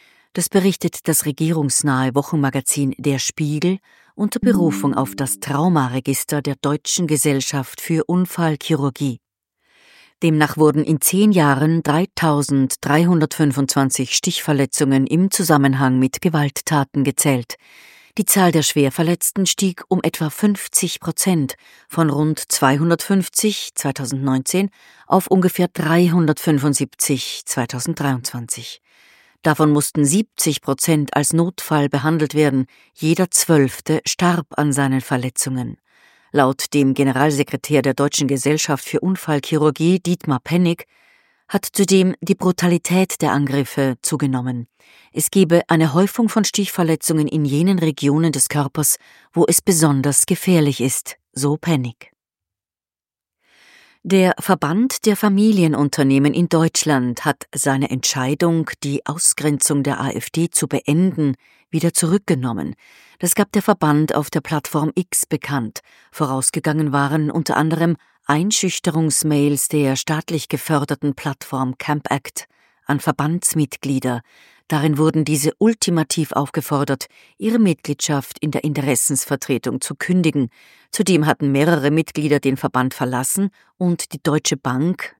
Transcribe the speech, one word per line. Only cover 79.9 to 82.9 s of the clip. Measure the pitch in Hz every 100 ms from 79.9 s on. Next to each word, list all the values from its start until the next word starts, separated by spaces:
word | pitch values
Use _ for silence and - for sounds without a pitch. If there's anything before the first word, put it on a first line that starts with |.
| -
kündigen. | - 180 160 143 120 - _ _ _
Zudem | - 196 170 151
hatten | - 143
mehrere | 139 151 165 139
Mitglieder | 156 156 - 147 143
den | 135 135
Verband | 139 127 127